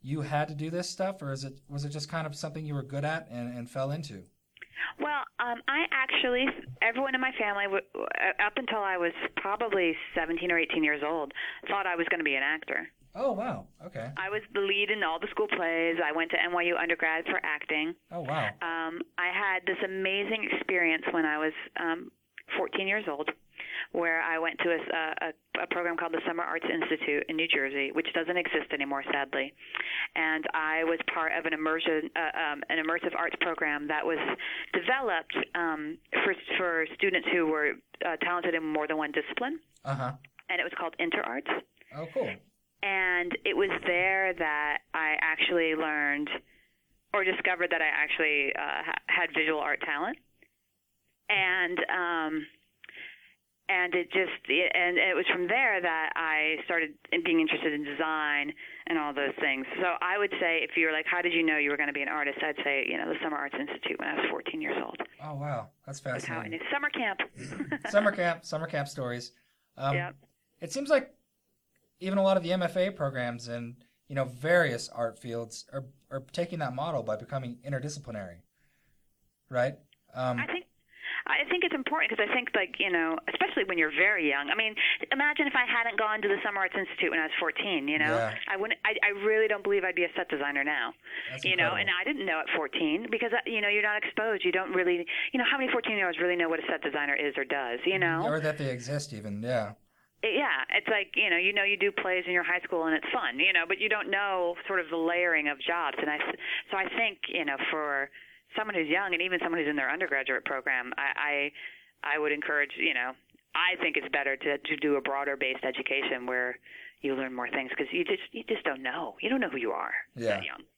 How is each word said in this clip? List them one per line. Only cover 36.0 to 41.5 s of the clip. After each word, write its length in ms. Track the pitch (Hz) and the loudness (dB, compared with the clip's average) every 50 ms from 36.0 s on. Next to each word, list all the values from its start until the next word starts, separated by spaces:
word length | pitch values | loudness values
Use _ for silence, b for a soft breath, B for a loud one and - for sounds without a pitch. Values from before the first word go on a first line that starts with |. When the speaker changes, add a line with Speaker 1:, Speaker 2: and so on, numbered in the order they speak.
| _ _ - - - | _ _ -2 0 2
Speaker 2:
for, 100 | 202 185 - - - - | 2 0 -2 -4 -4 -2
for 280 | - 185 175 165 160 160 156 - | 0 0 2 2 2 0 0 0
students 320 | - 190 196 180 175 - - | 0 0 2 2 2 0 2
who 140 | 170 175 165 | 2 4 4
were, 260 | 156 156 151 151 143 - - _ _ - - - | 4 2 2 2 0 0 -2 _ _ -8 -4 -2
uh, 120 | 175 160 151 - | -2 -2 -2 0
talented 320 | 175 175 175 170 175 165 | 0 0 0 0 0 0
in 80 | 165 160 | 0 0
more 240 | 156 151 151 151 | 0 0 0 0
than 100 | 147 156 | 0 0
one 140 | 156 156 147 | 0 0 0
discipline. 480 | 147 151 147 - 131 - 247 262 320 311 _ _ _ _ - | 0 -2 -2 -2 -4 -4 -2 -2 -4 -6 _ _ _ _ -6
Speaker 1:
Uh-huh. 280 | 139 139 139 131 123 143 - - - _ - _ - | -4 -4 -2 -2 -4 -4 -8 -16 -20 _ -20 _ -4
Speaker 2:
And 100 | 185 180 | -2 -2
it 40 | - | -2
was 100 | 175 - - | -2 -4 -4
called 160 | 175 165 - - | -4 -4 -2 -2
InterArts. 500 | - 165 - 208 - - 240 277 - - | -2 0 0 0 -2 -2 -4 -4 -2 -2